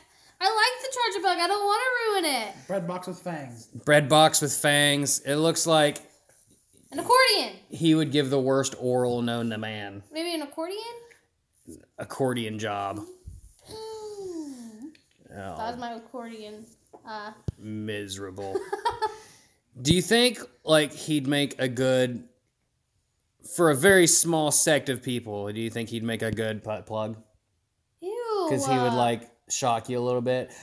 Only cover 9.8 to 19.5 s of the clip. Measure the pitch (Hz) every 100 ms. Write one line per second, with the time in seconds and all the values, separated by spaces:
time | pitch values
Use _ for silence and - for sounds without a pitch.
9.8 | 101 101 - 311 339 330 294 320 339 403
10.8 | 453 466 - - _ _ _ _ - 78
11.8 | - - 113 - 131 123 110 107 107 101
12.8 | 98 104 107 - - - - _ - 440
13.8 | 440 440 427 403 381 339 294 254 233 214
14.8 | 294 - _ _ - - 95 - 226 240
15.8 | 240 226 226 254 233 220 214 214 220 -
16.8 | _ - 226 214 208 226 - - 107 107
17.8 | 107 104 101 98 98 92 98 - - -
18.8 | 440 453 427 415 - - _